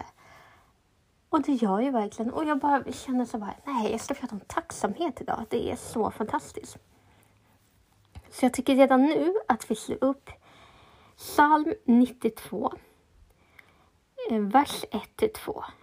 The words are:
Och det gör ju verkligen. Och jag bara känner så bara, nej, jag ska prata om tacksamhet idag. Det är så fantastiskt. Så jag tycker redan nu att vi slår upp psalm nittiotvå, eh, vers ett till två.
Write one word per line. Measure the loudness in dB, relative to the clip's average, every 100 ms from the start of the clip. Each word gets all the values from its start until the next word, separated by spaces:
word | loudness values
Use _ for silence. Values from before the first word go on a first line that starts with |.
| -12 _ -20 -20 -20 _ _ _ _ _ _ _ _
Och | 0
det | 2
gör | 0 2 2
ju | 0
verkligen. | 0 -2 -4 -6
Och | -4
jag | -2 0
bara | 2 0 0
känner | -10 -4 -2
så | -2 -6
bara, | -8 -12
nej, | -6 -2 -2
jag | -4
ska | -6
prata | -8 -8
om | -10
tacksamhet | -6 -6 -6 -4 -4 -2 -4 -4
idag. | -6 -6 -4
Det | -4 -4
är | -6
så | -6 -4 -2
fantastiskt. | -2 -4 -4 -6 -14 -16 -18 -20 _ _ _ _ _ _ _ _ _ _ _ _ -20 -20
Så | 0
jag | 0
tycker | 2 2 6
redan | 8 8
nu | 6 4 2 0 0
att | -2 -2
vi |
slår | -6 -4 -2
upp | -2 -2 -8 -20 _ -20 -20 -20 -20 -20 _ _
psalm | -2 4 6 6 2 -2
nittiotvå, | 4 6 6 2 -4 -4 -8 -6 -6 -6 -14 _ _ _ _ _ _ -20 _ _ _ _ _ -12 -4
eh, | -2
vers | 2 2 2 -4 -8
ett | -8 -10 -2
till | -2
två. | -2 -10 -10 -10 -16